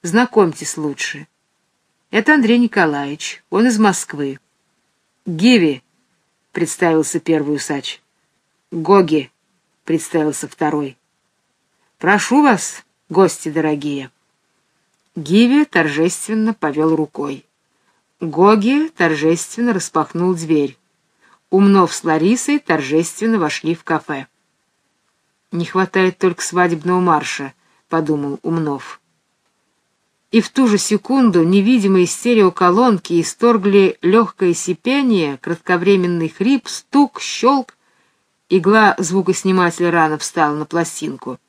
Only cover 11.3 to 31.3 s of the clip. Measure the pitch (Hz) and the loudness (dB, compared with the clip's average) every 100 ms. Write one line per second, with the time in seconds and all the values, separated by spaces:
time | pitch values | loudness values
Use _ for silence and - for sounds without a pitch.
11.3 | _ _ _ _ _ _ _ 170 202 - | _ _ _ _ _ _ _ 0 0 2
12.3 | 262 294 196 - - _ _ _ 170 185 | 2 4 2 -4 -14 _ _ _ 2 2
13.3 | - 160 151 156 147 147 139 127 _ _ | 0 -6 -4 -2 -2 -4 -8 -10 _ _
14.3 | _ _ _ _ _ _ _ _ - 147 | _ _ _ _ _ _ _ _ -14 0
15.3 | 196 240 277 294 185 156 143 170 - - | 4 4 4 2 0 0 0 -2 -2 -6
16.3 | 220 220 214 151 143 156 160 151 - 143 | -2 -2 -2 -6 -2 0 0 -4 -6 -10
17.3 | 139 _ _ _ _ _ _ _ _ 170 | -10 _ _ _ _ _ _ _ _ -8
18.3 | 147 190 214 208 285 320 - 170 151 156 | 2 4 4 2 0 -2 -2 -2 0 0
19.3 | 170 - - 240 196 - 160 151 170 180 | 0 -4 -4 -2 -2 -4 -4 -4 -2 -2
20.3 | 175 160 156 139 135 _ _ _ _ _ | -2 0 0 0 -6 _ _ _ _ _
21.3 | _ _ 190 196 196 170 - 170 160 175 | _ _ 2 6 6 4 0 -2 0 2
22.3 | 240 - 294 _ 160 135 156 165 - 226 | 0 0 -4 _ -4 0 -2 -2 -4 -2
23.3 | 226 156 - 151 170 - 156 - 143 135 | -2 -2 -4 -6 -6 -4 -6 -4 -12 -12
24.3 | _ _ _ _ _ _ _ _ _ _ | _ _ _ _ _ _ _ _ _ _
25.3 | _ _ 170 170 190 190 190 185 180 185 | _ _ -8 -4 -2 -2 0 -2 0 -4
26.3 | 170 - 175 180 170 160 180 180 156 131 | -2 -6 -2 0 0 -2 0 2 0 -2
27.3 | - 139 _ _ _ _ 160 156 151 143 | -10 -12 _ _ _ _ -4 -2 -4 -4
28.3 | 139 - 165 151 139 - - _ _ _ | -8 -4 -4 -4 -6 -10 -20 _ _ _
29.3 | _ _ _ _ _ _ _ _ _ _ | _ _ _ _ _ _ _ _ _ _
30.3 | 226 - - 254 208 - 208 - 269 240 | 0 0 0 2 2 0 -4 0 2 4